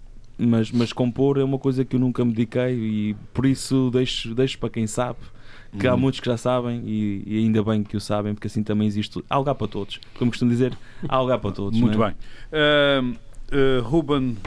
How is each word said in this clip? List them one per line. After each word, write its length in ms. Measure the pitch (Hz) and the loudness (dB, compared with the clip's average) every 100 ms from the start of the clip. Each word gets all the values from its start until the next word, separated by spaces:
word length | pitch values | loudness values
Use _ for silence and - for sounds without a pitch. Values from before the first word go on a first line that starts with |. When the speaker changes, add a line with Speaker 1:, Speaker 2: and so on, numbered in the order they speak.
| - - - - | -18 -18 -14 -2
Speaker 1:
mas, 320 | 120 117 110 | 2 2 2
mas 220 | 120 117 | 0 0
compor 460 | - 127 113 139 139 | 0 0 2 2 2
é 60 | |
uma 140 | 135 135 | 0 0
coisa 260 | 135 127 | 0 0
que 120 | 131 123 | 0 2
eu 40 | |
nunca 240 | 127 123 | 2 2
me 60 | 120 | 2
dediquei 420 | 113 117 127 127 | 2 0 0 0
e 420 | 127 110 107 104 104 - | 0 -2 0 -2 -4 -6
por 140 | - 135 | 0 2
isso 440 | 131 - 135 127 | 2 2 2 4
deixo, 440 | 123 127 - 113 | 2 0 -2 -4
deixo 240 | 113 131 - | 0 0 0
para 100 | 120 | -4
quem 180 | 117 110 | -2 -2
sabe, 320 | - 123 120 - - - - - - | -2 -4 -6 -12 -16 -16 -18 -12 -2
que 80 | 127 | 2
há 80 | |
Speaker 2:
Uhum. 60 | 123 | 4
Speaker 1:
muitos 200 | 131 131 | 2 0
que 60 | 127 | -2
já 100 | 117 | 0
sabem 460 | 127 127 120 120 | 2 0 0 -4
e, 380 | 110 107 104 101 - | -4 -2 0 -2 -2
e 120 | 107 | 0
ainda 240 | 113 110 | 2 2
bem 200 | 104 107 | 2 0
que 140 | 101 104 | 0 -4
o 40 | |
sabem, 340 | - 104 104 | -2 -2 -2
porque 120 | 104 107 | -4 -4
assim 160 | 110 | -4
também 240 | 107 104 107 | 0 2 2
existe, 360 | 104 101 170 - | 0 -4 -6 -2
há 80 | 139 | 0
lugar 160 | 139 | 0
para 120 | 131 107 | -2 -4
todos. 320 | 101 98 - - - | -6 -8 -10 -12 -2
Como 120 | 123 | -2
costumo 200 | - 120 | 2 2
dizer, 260 | 120 127 117 - - 175 | 4 2 -2 -12 -8 -2
há 120 | 131 | 0
lugar 180 | 127 120 | 2 0
para 140 | 104 | -2
todos, 260 | 90 101 113 | -4 0 4
Speaker 2:
Muito 200 | 120 107 | 4 4
Speaker 1:
não 60 | |
é? 40 | 107 | 2
Speaker 2:
bem. 80 | - - - - | 0 -8 -12 -6
Ahm, 640 | 156 147 147 143 139 127 117 - - - | 2 4 6 4 2 0 -4 -12 -12 -2
eh, 300 | 143 135 131 | 2 4 4
Ruben, 540 | 101 165 139 143 131 110 | 2 0 2 0 0 -2